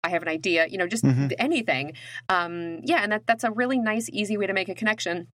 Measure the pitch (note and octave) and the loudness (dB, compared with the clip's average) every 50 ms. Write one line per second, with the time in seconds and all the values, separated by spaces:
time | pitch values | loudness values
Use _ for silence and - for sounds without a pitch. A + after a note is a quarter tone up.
0 | - E3+ F3+ E3 E3 E3 D#3+ D#3+ C#3 F#3+ E3+ E3 E3 D3+ F3+ F#3+ F3+ F3 G#3+ A3+ | 0 0 0 0 0 0 -2 0 0 2 4 4 2 2 2 -2 -2 0 0 4
1 | - C#3 C3 B2 C#3 C3+ - - A3+ C#4+ E4+ B3 A3+ F#3 C#3+ C3 C#3 D3+ C#3+ - | 4 4 4 4 2 0 0 0 0 2 2 0 2 0 0 -2 -2 -6 -10 -14
2 | - - - - - - F#3+ F3+ F3 E3+ E3+ E3+ E3+ E3+ E3 D#3+ - - E4+ D4+ | -16 -14 -14 -10 -2 0 2 2 2 0 -4 -6 -6 -6 -6 -6 -2 0 2 2
3 | G3+ G#3 G#3+ G#3+ - - A3+ A3+ - A3+ G#3+ A3 B3 B3+ C4+ B3+ A3+ G#3+ G#3+ A3+ | 2 0 -2 -2 2 0 0 2 0 -2 0 0 0 2 2 2 2 0 0 -2
4 | A3+ - - G3+ G#3+ G3+ A3 G3+ G3+ F#3+ G3 F#3+ F#3 F#3+ F3+ - A3 G#3+ G#3+ G#3+ | -4 -4 -4 -4 -2 -2 0 0 0 0 0 -2 -2 -2 -4 -2 0 0 0 0
5 | - F3 E3+ F3 E3+ - _ | -2 -4 -2 -4 -6 -10 _